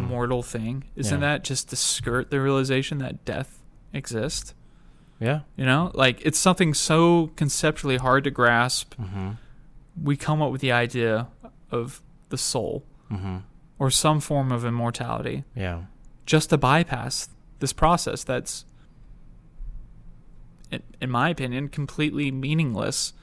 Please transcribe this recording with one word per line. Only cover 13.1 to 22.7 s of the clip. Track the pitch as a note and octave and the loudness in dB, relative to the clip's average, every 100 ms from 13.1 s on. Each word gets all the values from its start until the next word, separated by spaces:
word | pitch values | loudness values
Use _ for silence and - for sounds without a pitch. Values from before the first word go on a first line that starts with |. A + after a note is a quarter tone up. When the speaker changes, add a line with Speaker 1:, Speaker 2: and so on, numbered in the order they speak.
Speaker 2:
Mm-hmm. | G2+ G2 F#2 F#2+ - - - | -6 -6 -8 -10 -18 -18 -2
Speaker 1:
or | C3+ | 0
some | - D#3 D#3 | 2 4 2
form | - C#3+ C3 | 2 0 0
of | A#2+ | -2
immortality | A#2+ A#2+ A#2 - A#2+ A2+ A#2+ C3 C3+ - | -2 -2 -2 -2 -4 -4 -4 -6 -8 -6
Speaker 2:
Yeah. | F#2+ E2+ F#2 - - - - | -6 -6 -10 -16 -20 -16 2
Speaker 1:
just | D#3 - | 2 4
to | D#3 | 2
bypass | B2+ D3 E3+ - B2 - - - - - | 4 4 2 -4 -6 -6 -8 -14 -20 -6
this | C#3 | -6
process | - D#3 F3 - - | 2 4 4 0 -6
that's, | - B2+ - - - - - - - - - - - - - - - - - - - - - - - | -4 -4 -6 -10 -14 -20 -20 -20 -20 -20 -20 -20 -20 -14 -12 -12 -14 -18 -20 -20 -20 -20 -20 -20 -12
in, | - - - | -12 -12 -8
in | B2+ | -2
my | B2 D3+ | 0 0
opinion, | E3 C3 B2 C#3+ | 0 -4 -4 -6
completely | - C#3 - D3+ - C#3+ | -6 -6 -2 -2 0 -2
meaningless. | C3 C3 D#3 D3+ | -2 -2 0 0